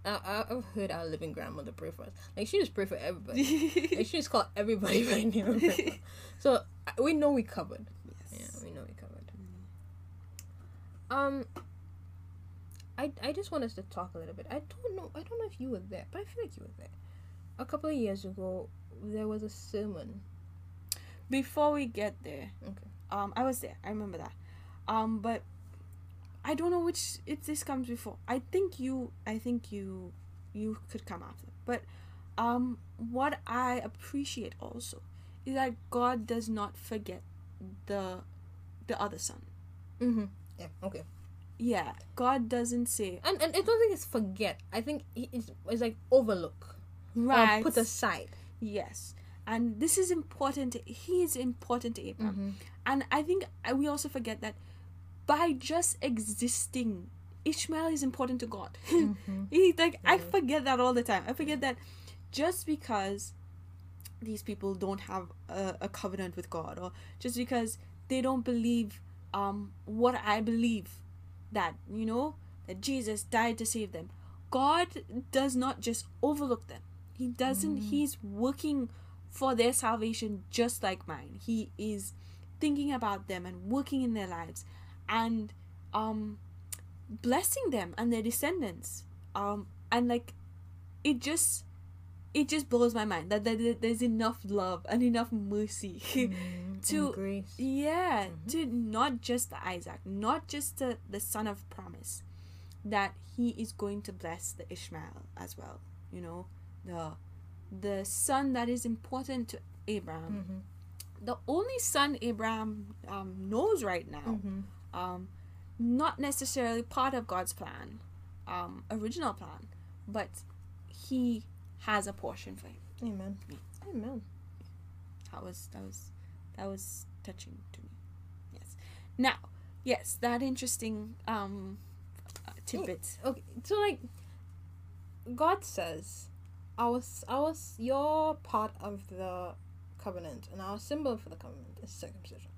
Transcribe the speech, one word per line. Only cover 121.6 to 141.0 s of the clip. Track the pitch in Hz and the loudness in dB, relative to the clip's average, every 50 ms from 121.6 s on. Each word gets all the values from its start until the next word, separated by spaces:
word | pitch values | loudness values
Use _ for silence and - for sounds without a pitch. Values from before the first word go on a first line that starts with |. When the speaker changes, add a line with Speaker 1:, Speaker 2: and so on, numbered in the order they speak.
| - - - - | -16 -16 -14 -6
Speaker 2:
has | - - 214 202 190 202 | 0 2 2 2 2 0
a | |
portion | 190 - - - - - - - 95 | -6 -6 -6 -6 -6 -6 -10 -10 -12
for | - - | -12 -12
him. | - - - - - - - | -14 -16 -16 -16 -16 -10 -6
Speaker 1:
Amen. | 247 226 202 190 190 196 196 190 - - | -4 -4 -4 -4 -4 -6 -6 -8 -10 -14
Speaker 2:
Yeah. | - - - - - - - 403 | -14 -14 -14 -16 -16 -14 -12 -6
Speaker 1:
Amen. | 359 233 208 247 277 233 - - - - - - - - - - - - - - - - - - - - - - | -6 -4 -4 -4 -6 -8 -10 -10 -16 -16 -16 -16 -16 -16 -16 -16 -16 -16 -16 -16 -16 -16 -16 -16 -16 -14 -14 -12
Speaker 2:
That | - - - | -12 -10 -10
was, | 180 185 - - - | -10 -10 -10 -14 -12
that | - - | -10 -10
was, | 196 95 196 - - - - - - - - - - - - | -10 -8 -10 -10 -12 -14 -14 -14 -16 -16 -16 -16 -16 -14 -10
that | - 196 | -8 -6
was | 196 196 190 - - - - - - - - | -6 -6 -6 -8 -8 -8 -10 -10 -12 -14 -12
touching | - 196 185 - - - - - - - | -12 -12 -10 -10 -12 -12 -14 -14 -14 -14
to | - - | -14 -14
me. | - - - - - - - - - - - - - - | -14 -14 -14 -14 -16 -16 -14 -14 -14 -16 -16 -16 -14 -14
Yes. | - - - - - - - - - - - - - | -14 -14 -14 -14 -14 -14 -14 -14 -14 -14 -14 -8 0
Now, | - 247 262 - - - - - - - - - - - | 4 4 4 4 2 -6 -14 -14 -16 -16 -16 -16 -8 2
yes, | 262 247 - - - - - | 2 2 2 2 -6 -4 0
that | - 240 240 240 | 2 2 4 4
interesting, | 269 269 262 254 262 240 - - 233 220 220 208 214 220 233 - - - | 2 0 0 0 0 -2 -2 0 0 -2 -2 -4 -6 -8 -10 -8 -4 -2
um, | 226 214 202 196 202 202 190 190 196 214 - - - - - - - - - - - - - - | -2 -2 -2 -4 -6 -6 -8 -8 -10 -12 -14 -16 -16 -16 -16 -16 -16 -16 -14 -14 -14 -12 -12 -12
uh, | - - - | -14 -10 -8
tidbit. | - - - 359 - 170 - - - - - - | -4 -4 -4 -2 -4 -4 -6 -6 -10 -10 -2 -2
Speaker 1:
Okay, | 262 254 - - - - 240 | -2 -2 -2 -8 -12 -12 -10
so, | - - 403 415 | -2 0 2 4
like, | 415 403 294 - - 240 - - - - - - - - - - - - - - - - - - - - - - - 240 247 | 4 4 2 0 -6 -12 -12 -14 -16 -16 -16 -16 -16 -16 -16 -16 -16 -16 -16 -16 -16 -16 -16 -16 -16 -16 -16 -14 -10 -8 0
God | 247 311 330 381 392 - | 4 6 6 6 4 0
says, | - - - 175 170 160 160 190 - - - - - - - - - - - - - - - | -6 -4 -2 -2 -2 -4 -8 -8 -10 -12 -12 -14 -14 -16 -16 -16 -16 -16 -16 -16 -12 0 2
"Our | 240 240 240 247 | 4 4 4 2
s-, | 247 - - - - - | 0 -4 -10 -10 -4 0
our | 240 269 294 320 | 2 4 4 2
s-, | 311 - - - - - | 2 -2 -8 -12 -8 -4
your | 226 247 262 269 285 302 302 311 311 311 302 | 2 4 4 4 6 6 6 6 6 4 2
part | 311 - - - 214 214 214 - - | 0 -2 0 2 2 2 0 -4 -6
of | - 208 202 196 196 - | -8 -8 -8 -8 -10 -10
the | 196 185 190 185 180 180 180 175 - - - - - - - - - - | -8 -6 -4 -4 -4 -4 -6 -6 -8 -10 -14 -16 -16 -16 -16 -16 -16 -8
covenant | - 208 180 180 170 156 135 110 - - | -8 -6 -6 -6 -8 -8 -10 -10 -12 -12
and | 156 190 | -10 -8
our | 190 190 202 220 | -6 -4 -4 -6
symbol | - - 294 302 | -4 -2 -2 0